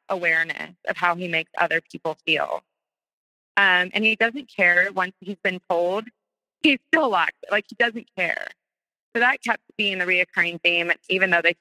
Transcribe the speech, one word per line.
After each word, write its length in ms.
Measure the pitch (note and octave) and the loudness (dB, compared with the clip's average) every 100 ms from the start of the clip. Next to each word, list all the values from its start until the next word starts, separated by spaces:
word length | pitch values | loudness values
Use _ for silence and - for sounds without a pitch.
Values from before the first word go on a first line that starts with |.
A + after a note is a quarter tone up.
| - | -8
awareness 640 | F#3+ E3+ E3 E3 - D#3 F3+ - | -2 0 0 -2 -6 -12 -10 -8
of 100 | - | -2
how 180 | F3+ F3 | 0 0
he 120 | F3+ | -2
makes 240 | D#3+ D#3+ - | -4 -4 -2
other 240 | E3+ E3 | -2 -2
people 360 | - E3 D#3+ D#3 - | -4 -8 -8 -6 -2
feel. 380 | D3 D2 - - _ _ _ _ _ _ _ _ - | -2 -2 -6 -10 _ _ _ _ _ _ _ _ 0
Um, 320 | G3 F3+ F3+ | 4 4 0
and 120 | G3+ A3 | 0 0
he 100 | A3 | 0
doesn't 340 | A3+ C4 - - | -2 -2 -8 0
care 360 | F3+ F3 G3 | 2 4 2
once 200 | F#3+ F3+ - | 0 -4 -6
he's 180 | F#3 G3 | -12 -6
been 160 | F#3+ F#3 - | -4 -4 -2
told. 360 | F3 F3 G3+ A3 _ _ _ _ _ | 0 0 -2 -6 _ _ _ _ _
He 180 | D#4 C4+ _ | 2 2 _
still 220 | D#4+ C4+ | 0 2
lacks, 280 | F#3 D#3 - - | 2 0 -4 -4
like, 140 | G#3 - | -4 -2
he 80 | - | -2
doesn't 320 | A#3+ A3 - - | -2 -2 -12 -6
care. 320 | E3+ - - - _ _ _ _ _ A#3 | -4 -4 -8 -16 _ _ _ _ _ 0
So 40 | |
that 220 | B3 C#4 | 2 2
kept 200 | A#3+ G#3 _ - | -2 -4 _ -4
being 200 | G3+ F#3 | -2 -2
the 80 | F3+ | 0
reoccurring 560 | F3+ F3+ - F3 E3+ | 0 0 0 -2 0
theme, 300 | F3 E3+ E3+ - - | 0 0 0 -4 -2
even 220 | F#3 F#3+ | 0 2
though 100 | E3+ | 4
they 140 | E3+ E3+ | 2 0